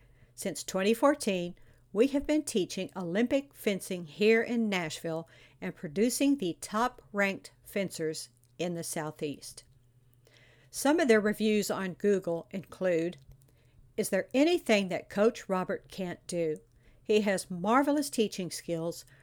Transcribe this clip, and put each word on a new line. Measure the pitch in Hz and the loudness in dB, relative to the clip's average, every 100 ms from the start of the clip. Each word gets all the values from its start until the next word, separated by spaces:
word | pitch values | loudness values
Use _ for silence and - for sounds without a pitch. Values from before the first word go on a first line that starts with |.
| - - - - | -20 -20 -20 -8
Since | 196 - | -8 -6
twenty | - 185 196 | -4 0 2
fourteen, | 226 285 285 - 185 175 - - - _ | 4 4 4 0 -2 -4 -10 -20 -20 _
we | 196 269 | 2 4
have | 277 302 | 2 0
been | 302 | 0
teaching | 294 208 175 - 185 - | 0 -2 -2 -4 -8 -6
Olympic | 170 190 240 277 277 - | -4 0 2 0 -2 -6
fencing | 220 190 - 185 160 | -2 -2 -4 -8 -8
here | 151 214 226 | 2 4 4
in | - 240 220 | 2 0 0
Nashville | 185 160 - 165 160 160 - - - | 0 -2 -6 -6 -6 -8 -20 -20 -10
and | 190 - | -10 -8
producing | 165 147 247 - 285 277 | -6 0 0 2 2 2
the | 175 - | 0 -6
top-ranked | - 214 254 - - 202 196 190 - _ | -6 -2 -2 -4 -8 -2 -2 -2 -12 _
fencers | - 202 180 - 160 156 - _ _ - | -8 -4 -4 -4 -6 -6 -12 _ _ -8
in | 175 170 | -6 -4
the | |
Southeast. | 156 165 151 - 151 127 - - - _ _ _ _ _ _ _ - _ - | -6 -6 -6 -6 -8 -8 -14 -18 -20 _ _ _ _ _ _ _ -20 _ -16
Some | - 269 339 | -2 2 4
of | 285 | 6
their | 220 | 4
reviews | 208 - 214 214 190 | 4 0 2 2 0
on | 190 190 | -4 -4
Google | 160 208 190 170 165 - | -2 0 2 0 -6 -6
include, | 196 - - 185 165 170 - - - - _ _ - - - | -12 -12 -4 0 0 0 -6 -20 -20 -20 _ _ -20 -12 -6
"Is | 214 | -2
there | 190 - 254 | -2 0 4
anything | 311 349 - 208 185 | 4 4 2 2 2
that | 170 - | -6 -4
Coach | - 220 247 - | 2 2 2 -4
Robert | 185 180 175 - | -2 -2 -6 -8
can't | - 180 165 - | -8 -8 -8 -6
do? | 175 165 151 _ _ - - | -2 -2 -2 _ _ -20 -12
He | - 214 | 2 2
has | 208 185 - | 4 0 -4
marvelous | 175 196 254 285 294 285 | -4 2 4 4 2 0
teaching | - 208 - 170 | 0 -2 -2 -8
skills, | - - 165 170 165 - - | -8 -4 -4 -4 -6 -14 -20